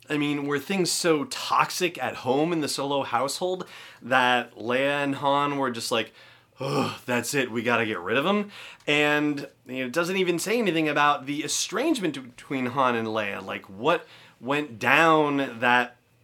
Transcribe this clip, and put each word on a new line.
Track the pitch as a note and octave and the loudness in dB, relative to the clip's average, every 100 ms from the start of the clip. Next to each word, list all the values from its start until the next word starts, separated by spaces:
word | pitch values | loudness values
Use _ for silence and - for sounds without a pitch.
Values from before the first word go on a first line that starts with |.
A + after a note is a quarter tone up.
| - | -6
I | D3 | -2
mean, | D3 D3 C#3+ | 0 -2 -2
were | D#3+ | -4
things | F3+ F#3+ D#3+ | -2 -2 0
so | - F3 D#3 C3+ | 0 2 2 0
toxic | - - B2 D3+ - F3+ - | -6 -2 2 2 0 -2 -2
at | A#2+ F#2+ | -6 -4
home | B2 C#3 E3 | 0 2 2
in | E3 | 0
the | C#3 | -2
Solo | - C#3 C#3 | -4 -2 -2
household | B2+ A#2+ C3+ - F#3 F#3 F3+ - - - | 0 -2 -2 -2 -4 -4 -8 -14 -20 -16
that | A#2 B2+ B2 B2 A#2+ G2 | 0 4 4 2 0 -8
Leia | A2+ B2 C#3 C#3+ | -2 0 2 0
and | C#3+ | 0
Han | C3+ C#3 C#3+ C#3+ C#3+ | 0 2 2 2 0
were | C3 | -2
just | A#2 - | -2 -2
like, | A#2 A2 - - - _ - | -2 -2 -10 -20 -20 _ -10
"Ugh, | C3+ C#3+ A#2 A2+ - | -2 0 -2 -4 -2
that's | B2 A2+ | -2 0
it, | C#3 A#2+ | -2 -2
we | A#2 | -2
gotta | A2+ A#2 A2 | 2 2 2
get | F#2 | -2
rid | F2+ B2 | -2 0
of | E3 | 2
him"? | G#3 G#3 - - - - | 0 -2 -12 -20 -12 0
And, | D3 D3 D3 D3 C#3+ - _ - | 2 4 2 0 -2 -8 _ -12
you | B2+ | -8
know, | B2+ | -4
it | |
doesn't | D#3+ F3 F#3+ | -2 -2 0
even | F3 E3+ | 0 0
say | F#3 A#3+ | 0 0
anything | G3+ D#3+ D3+ | 0 2 0
about | D3 D3 C#3+ C3 | 4 4 2 -2
the | D3 | -6
estrangement | C#3 - - G3+ D#4+ C4+ F3 C#3 B2 | -4 -4 -4 -2 0 0 -2 -4 -12
between | - - C3+ B2 | -20 -6 -4 -2
Han | B2+ B2+ A#2 | 2 2 2
and | A2 | 0
Leia, | A2 G2+ G2 | -2 -2 -6
like, | G2 G#2 - | -8 -10 -10
what | G2 C3+ F3 - - - _ | -4 0 0 -2 -20 -20 _
went | A#2+ C#3+ D3 A2 | -4 -4 -4 -2
down | B2 C#3+ E3 D#3 D3 C#3 C3 A2+ | 4 6 8 6 4 0 -2 0
that | B2 B2 A#2+ - _ _ | 4 4 2 -6 _ _